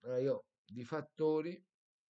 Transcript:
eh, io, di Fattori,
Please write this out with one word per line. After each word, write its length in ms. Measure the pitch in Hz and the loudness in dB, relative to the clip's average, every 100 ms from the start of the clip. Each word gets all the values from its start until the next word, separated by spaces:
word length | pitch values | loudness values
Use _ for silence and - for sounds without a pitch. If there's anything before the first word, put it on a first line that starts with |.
eh, 180 | 120 127 | -4 0
io, 240 | 135 113 - _ | 2 0 -4 _
di 220 | - 110 123 | -16 -12 -6
Fattori, 720 | 156 151 - 156 156 160 180 - _ _ _ _ | -6 -6 0 2 2 0 -6 -14 _ _ _ _